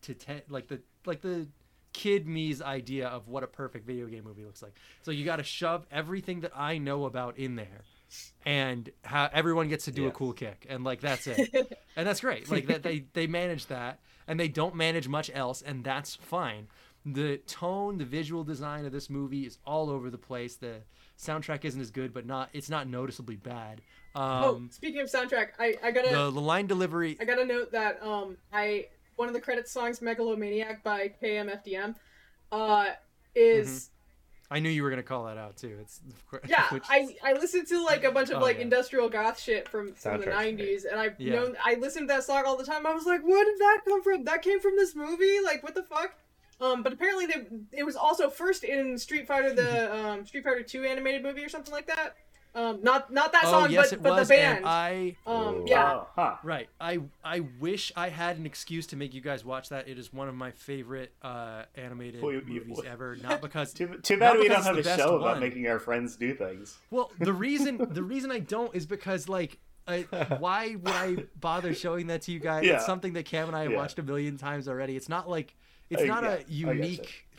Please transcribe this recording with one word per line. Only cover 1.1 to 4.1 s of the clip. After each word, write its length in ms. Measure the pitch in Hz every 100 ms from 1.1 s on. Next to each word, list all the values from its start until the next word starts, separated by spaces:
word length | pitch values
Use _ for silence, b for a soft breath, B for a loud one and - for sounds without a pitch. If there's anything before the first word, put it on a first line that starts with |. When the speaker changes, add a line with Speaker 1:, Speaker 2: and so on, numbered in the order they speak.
| 156
Speaker 1:
the 260 | 190 175 151 - _ _ _
kid 360 | - 208 202 160
me's 340 | 160 156 135
idea 460 | 143 139 117 135 127
of 180 | 123 110
what 160 | 131
a 40 | 127
perfect 360 | - 131 120 107
video 200 | 123
game 160 | 120